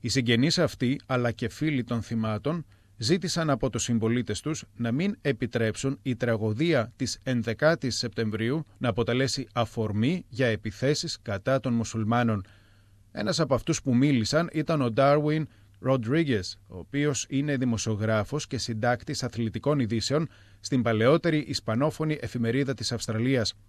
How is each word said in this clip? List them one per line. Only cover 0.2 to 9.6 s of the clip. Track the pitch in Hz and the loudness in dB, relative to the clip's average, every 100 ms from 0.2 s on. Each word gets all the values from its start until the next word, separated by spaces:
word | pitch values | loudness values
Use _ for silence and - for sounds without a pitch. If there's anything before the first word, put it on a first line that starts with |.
| 120 117 143 175 | 4 4 4 4
αυτοί, | 160 - 123 139 - | 0 0 -2 -2 -2
αλλά | 127 120 | 0 0
και | 113 - | -2 -6
φίλοι | - 156 143 | -2 -2 -2
των | 117 120 | -2 -4
θυμάτων, | 104 117 110 107 139 170 147 - _ - | -2 -4 -2 -2 -4 -6 -8 -20 _ -6
ζήτησαν | 113 190 170 - 160 | 0 0 0 -2 0
από | 131 135 | 2 0
τους | 113 | -2
συμπολίτες | - 117 113 120 117 101 | 0 2 2 0 0 -4
τους | 151 156 - - | -4 -6 -10 -6
να | 117 | -2
μην | 123 190 202 | 0 0 -2
επιτρέψουν | 147 120 120 120 110 104 135 139 | -2 -2 -2 0 0 0 -4 -4
η | - 120 | -4 -2
τραγωδία | 120 113 110 107 165 147 113 - | 0 0 0 0 2 2 0 -4
της | 131 - | -6 -4
ενδεκάτης | - 123 117 110 151 165 131 - | -2 -2 0 2 2 4 -2 -2
Σεπτεμβρίου | 123 - 110 104 113 151 156 - | -4 -2 -2 0 -2 -2 -6 -4
να | 123 | -2
αποτελέσει | 117 117 120 131 - 127 | 0 0 2 0 -2 -6
αφορμή | - | -2